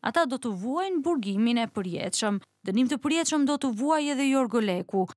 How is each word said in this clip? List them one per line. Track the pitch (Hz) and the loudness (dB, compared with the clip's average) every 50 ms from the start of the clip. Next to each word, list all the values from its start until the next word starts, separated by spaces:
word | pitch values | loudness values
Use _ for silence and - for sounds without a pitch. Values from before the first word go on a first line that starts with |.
| - | -2
ata | - 220 330 339 262 | 0 2 2 2 2
do | 254 262 | 0 -4
të | - 247 202 180 190 | -4 -4 -6 -4 -4
vuajnë | 240 269 330 381 392 370 330 269 | -4 -2 -2 -2 -2 -2 0 0
burgimin | 330 349 285 208 196 196 196 226 233 240 240 | 0 0 0 0 -2 0 2 2 2 2 0
e | 226 - | -2 -2
përjetshëm. | _ 220 190 185 170 - - 180 - - - 208 202 196 - _ _ _ _ | _ -6 -6 -4 -4 -4 -4 -4 -4 -2 0 0 -2 -2 -4 _ _ _ _
Dënim | 190 190 220 254 240 | -2 2 2 2 2
të | 294 262 - | 0 -2 0
përjetshëm | 311 311 330 330 - 311 302 285 262 | 0 0 2 0 0 2 2 2 2
do | 294 277 | 2 0
të | - 269 226 | 0 -2 -2
vuajë | 202 254 294 320 311 294 294 285 | 0 0 2 2 2 2 0 0
edhe | 262 277 269 | 0 2 2
Jorgo | 269 269 262 226 208 240 220 | 4 2 2 2 2 0 2
Leku | 202 180 180 180 - - 190 185 180 - | 2 0 -2 -4 -2 -2 -2 -2 -2 -4